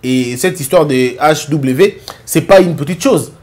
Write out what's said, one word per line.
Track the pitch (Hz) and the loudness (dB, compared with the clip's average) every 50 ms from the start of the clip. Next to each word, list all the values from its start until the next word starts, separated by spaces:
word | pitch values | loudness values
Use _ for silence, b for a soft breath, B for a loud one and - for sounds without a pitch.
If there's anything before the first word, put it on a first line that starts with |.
Et | - 127 127 127 127 120 123 | -2 -2 -2 -2 -2 -4 -4
cette | 127 - 185 - 175 | -4 -4 -4 -4 -4
histoire | 139 - - 175 156 | -6 0 2 2 2
de | 147 131 | 2 2
H | 127 127 127 - - 135 156 156 151 - - | 0 0 0 -2 0 0 0 0 0 -2 -4
W, | 151 156 135 131 131 139 190 214 - B B B B B B | -4 -2 -2 -2 2 2 2 0 0 B B B B B B
c'est | - - 160 | -2 -2 -2
pas | - - 294 190 | 2 4 4 4
une | 190 175 160 | 6 2 -2
petite | 135 147 139 180 180 | -4 -6 -6 -6 -2
chose. | - 269 240 147 117 - - - | 0 0 0 0 -2 -6 -14 -20